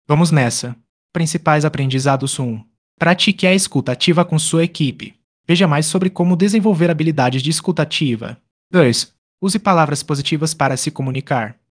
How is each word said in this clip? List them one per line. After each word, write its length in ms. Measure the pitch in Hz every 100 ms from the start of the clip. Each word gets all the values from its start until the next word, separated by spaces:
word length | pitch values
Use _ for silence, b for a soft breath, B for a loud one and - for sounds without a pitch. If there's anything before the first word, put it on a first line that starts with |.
| -
Vamos 240 | 147 170
nessa! 460 | 151 120 - 123 127 _ _ _
Principais 520 | 175 160 185 - 151
aprendizados. 760 | 151 147 135 131 135 135 135 -
Um. 220 | 123 110 - _ _ -
Pratique 480 | 165 180 - 190
a 80 | 185
escuta 380 | 190 - 139 127
ativa 340 | 127 165 170
com 140 | 175 160
sua 240 | 156 165
equipe. 540 | 170 - 139 - - - _ _ -
Veja 180 | 170 185
mais 200 | 147 156
sobre 220 | 185 185
como 280 | - 175 175
desenvolver 560 | 202 220 208 170 175
habilidades 500 | 156 160 147 127 131
de 80 | 139
escuta 320 | 156 - 160
ativa. 560 | 151 - 143 113 110 117 _ _ _
Dois. 420 | 180 131 113 - _ _ -
Use 180 | 190 202
palavras 460 | 202 175 151 143
positivas 500 | - 143 135 156 156
para 220 | - 139 131
se 160 | -
comunicar. 640 | - 135 131 - 131 107 - _